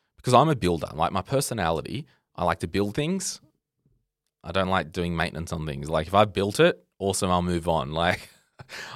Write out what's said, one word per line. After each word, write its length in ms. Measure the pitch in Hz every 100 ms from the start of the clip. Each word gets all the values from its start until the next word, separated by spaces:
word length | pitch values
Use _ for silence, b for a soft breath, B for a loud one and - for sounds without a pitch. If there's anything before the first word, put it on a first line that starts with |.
| b b
because 160 | -
I'm 160 | 123 156
a 60 | 135
builder, 340 | 90 85 -
like, 180 | 76 85
my 100 | 92
personality, 840 | - 139 147 113 85 80 - 123 160 b b -
I 80 |
like 160 | 87 82
to 80 | 85
build 260 | 98 101 104
things. 460 | 147 190 - - _ _ _ _ _ _ _ _ _ _
I 80 | -
don't 160 | 92 92
like 240 | 92 76
doing 240 | 92 87 82
maintenance 360 | 85 71 80
on 120 | 82 78
things. 240 | 69 73
Like, 180 | 80 76
if 60 |
I 120 | 98 107
built 340 | 92 98 104
it, 240 | 170 - _ -
awesome, 320 | 98 92 95
I'll 100 | 90
move 260 | 90 87 85
on. 240 | 80 67
<laughs> 20 |
Like, 360 | 78 85 90 - - _ - - B B